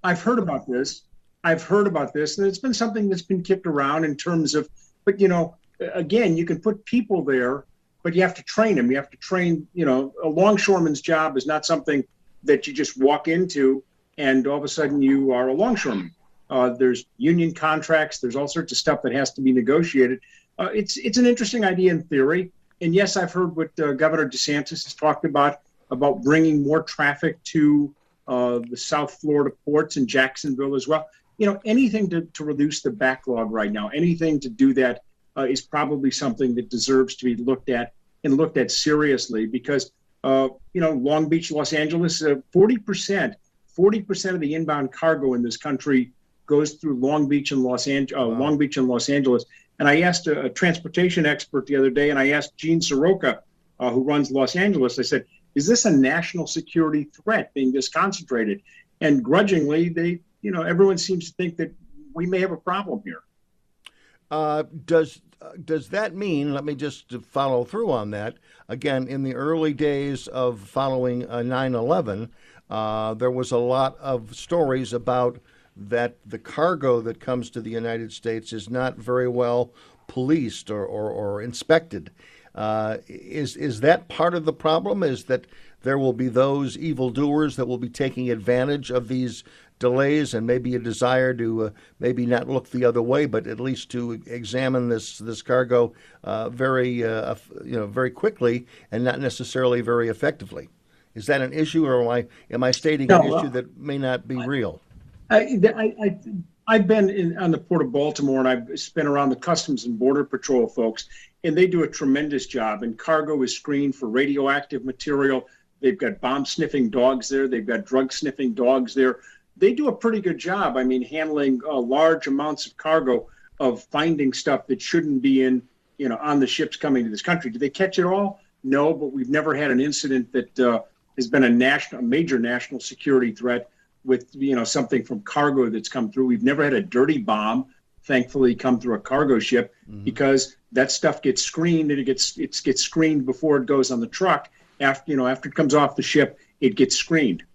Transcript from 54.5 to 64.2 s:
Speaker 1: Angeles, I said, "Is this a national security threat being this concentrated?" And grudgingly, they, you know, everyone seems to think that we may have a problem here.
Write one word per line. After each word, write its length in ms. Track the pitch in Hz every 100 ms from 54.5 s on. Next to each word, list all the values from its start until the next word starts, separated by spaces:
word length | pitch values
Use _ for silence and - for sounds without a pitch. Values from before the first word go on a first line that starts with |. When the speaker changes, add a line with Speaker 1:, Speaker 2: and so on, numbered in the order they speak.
| 175
Speaker 1:
Angeles, 440 | 202 180 127 -
I 20 |
said, 240 | 117 135 - _ _ 143
"Is 100 | 151
this 200 | 233 214
a 60 |
national 540 | 147 131 165 170 180 156
security 600 | 165 - 170 156 151 147
threat 460 | _ - 220 - 143
being 160 | 131
this 180 | 131 131
concentrated?" 720 | 160 190 190 160 120 107 101 _ - _ _
And 220 | 160 143
grudgingly, 680 | 117 170 208 180 143 156 175
they, 300 | 165 170 175 _ _
you 80 | 214
know, 100 | 180
everyone 380 | 170 170 196 180
seems 320 | - 185 -
to 40 | _
think 220 | 180 170
that 160 | 160 - - - -
we 140 | 165 175
may 120 | 185
have 120 | 190
a 60 | 165
problem 440 | - 180 196 113
here. 200 | 98 80 _ _ _ _ _ _ - _ _ _